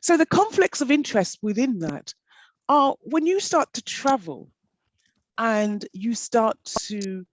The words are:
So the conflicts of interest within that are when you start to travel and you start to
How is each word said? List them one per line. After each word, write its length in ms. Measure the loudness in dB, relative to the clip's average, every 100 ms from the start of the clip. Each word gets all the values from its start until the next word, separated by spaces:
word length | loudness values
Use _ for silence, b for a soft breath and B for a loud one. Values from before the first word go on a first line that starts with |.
So 160 | 4 4
the 100 | 4
conflicts 540 | 4 2 4 2 2
of 100 | 0
interest 480 | 0 2 0 -2 -4
within 380 | -6 -2 0 -2
that 340 | -4 -8 -12 -20 _ b b b _
are 280 | 2 2 0
when 240 | -2 0 2
you 140 | 0
start 320 | 2 0 0
to 80 | -4
travel 680 | -10 -4 0 0 -2 -14 -14 _ _ _ _ _ _ _ _ -4
and 460 | -2 0 0 -2 -8
you 220 | -8 -6
start 440 | -6 0 2 2 -2
to 640 | -6 -8 -6 -8 -6 -8 -12